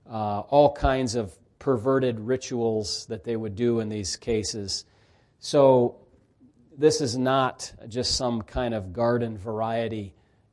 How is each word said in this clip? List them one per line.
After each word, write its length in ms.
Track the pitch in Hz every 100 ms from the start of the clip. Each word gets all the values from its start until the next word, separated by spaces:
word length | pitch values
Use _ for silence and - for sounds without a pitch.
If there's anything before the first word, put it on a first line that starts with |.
| -
uh, 340 | 110 104 104
all 300 | - 143 143
kinds 420 | 143 139 131 127 117
of 200 | 98 - _ _
perverted 640 | 139 120 131 135 127 110
rituals 880 | 110 127 - 123 113 110 107 - -
that 160 | 110
they 120 | 120 113
would 200 | 110 98
do 240 | 120 117
in 100 | 107
these 260 | 107 95 -
cases. 720 | 123 110 98 110 98 - - _ _ _ _ _
So 560 | - 147 139 127 120 - _ _ _ _ - _ _ 139
this 240 | 151 151
is 160 | 131 127
not 560 | 131 135 127 - - - 117
just 280 | 120 120 -
some 280 | 123 117
kind 320 | - 127 120 110
of 180 | 95
garden 460 | 113 117 120 113 107
variety 760 | 113 107 113 117 113 110 101 - _ _ _